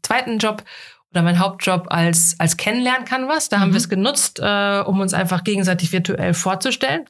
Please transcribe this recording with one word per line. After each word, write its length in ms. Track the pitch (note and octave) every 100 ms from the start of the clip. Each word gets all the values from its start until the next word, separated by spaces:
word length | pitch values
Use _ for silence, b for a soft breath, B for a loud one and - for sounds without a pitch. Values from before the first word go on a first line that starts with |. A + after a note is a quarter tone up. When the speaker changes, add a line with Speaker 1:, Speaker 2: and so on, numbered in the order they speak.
Speaker 1:
zweiten 380 | - A#3+ A#3+ A3
Job 240 | A3 G#3+ B B B B _
oder 100 | F3+
meinen 160 | E3+ F3
Hauptjob 480 | F#3+ F#3 - F3+ F3+
als, 460 | E3+ E3+ E3 - -
als 180 | E3 -
Kennenlern-Canvas. 920 | G#3+ A#3+ B3 B3+ B3 C4 C4 D#4 -
Da 100 | G3+
haben 100 | F#3+
Speaker 2:
Mhm. 40 |
Speaker 1:
wir 40 | F#3+
es 120 | -
genutzt, 500 | F#3+ A3+ C#4+ - -
äh, 400 | G3+ G3+ G3+ G3+ G3+
um 140 | G3
uns 140 | F#3+
einfach 300 | F#3+ F3+ F3+
gegenseitig 480 | F#3+ G3 F#3 F3 E3+
virtuell 420 | F#3 F#3 - F3+
vorzustellen. 720 | E3 F#3 F#3 C4 G#3+ C4 D#4+